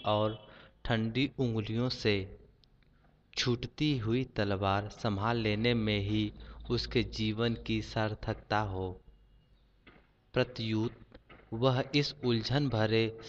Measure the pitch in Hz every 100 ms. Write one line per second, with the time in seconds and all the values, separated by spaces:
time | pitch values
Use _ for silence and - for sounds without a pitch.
0 | 104 107 107 110 - - - - - 117
1 | 110 117 143 - 127 110 104 110 127 -
2 | 110 101 95 - - _ _ _ _ _
3 | _ _ _ - 127 120 123 - 151 135
4 | 107 123 131 - 101 98 98 98 104 -
5 | 113 98 107 120 110 104 120 120 107 104
6 | 101 107 107 - - - - 117 - 127
7 | 107 - 107 107 117 113 - 110 104 113
8 | 110 107 - 107 - 107 107 95 92 92
9 | - - _ - _ _ _ _ - -
10 | _ _ _ 135 123 - 110 110 117 -
11 | - - - - - 113 131 127 135 147
12 | 143 - 123 113 110 135 143 113 107 113
13 | 113 113